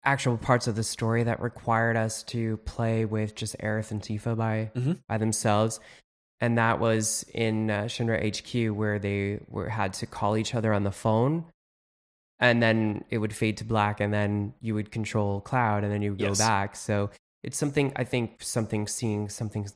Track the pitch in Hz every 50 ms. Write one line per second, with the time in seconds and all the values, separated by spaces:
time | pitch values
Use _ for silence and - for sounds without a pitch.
0 | _ 143 139 135 - 131 120 110 - - 131 120 - - 107 107 110 - - -
1 | 120 113 113 117 117 117 117 - - 120 - - - - 113 113 113 117 113 113
2 | 110 113 110 - - - - 120 113 113 110 107 - - - - 120 113 113 113
3 | 110 107 107 110 107 107 107 - - 107 - - - 107 107 110 107 - 110 104
4 | 101 - 110 107 - 120 117 110 113 113 110 110 110 107 - 120 123 135 175 -
5 | _ _ 110 110 110 110 110 - - 113 104 104 107 113 113 - - - - -
6 | _ _ _ _ _ _ _ _ - 120 117 117 117 113 113 - - 113 113 110
7 | 110 110 - - - - - - 117 110 110 110 110 110 107 104 104 117 - -
8 | 120 113 113 92 - 107 98 - - - - 123 117 110 107 101 107 107 104 104
9 | 98 101 101 101 98 101 101 - - - - 101 95 - 107 110 101 98 95 -
10 | - - - - - 101 107 110 113 - - 120 110 110 107 101 101 101 95 -
11 | - 117 110 110 117 135 156 170 165 - _ _ _ _ _ _ _ _ _ _
12 | _ _ _ _ _ _ _ _ - 123 117 117 117 113 113 113 110 107 104 101
13 | - _ - 117 104 107 110 - - 110 107 - - 110 113 110 104 104 104 -
14 | 104 104 104 104 104 101 104 104 104 101 - _ - 113 107 107 107 104 - 113
15 | 110 101 - 110 104 101 101 98 - - - 127 120 110 104 104 101 104 104 104
16 | 104 104 101 95 104 101 101 98 110 110 110 98 98 98 - - - - 107 101
17 | 101 101 - - _ _ _ _ _ - 127 - - 143 139 147 143 135 - -
18 | 127 120 - 127 117 107 - _ - - - 123 110 104 - 107 104 104 - -
19 | - 113 107 104 104 101 101 - 120 107 - 107 104 98 -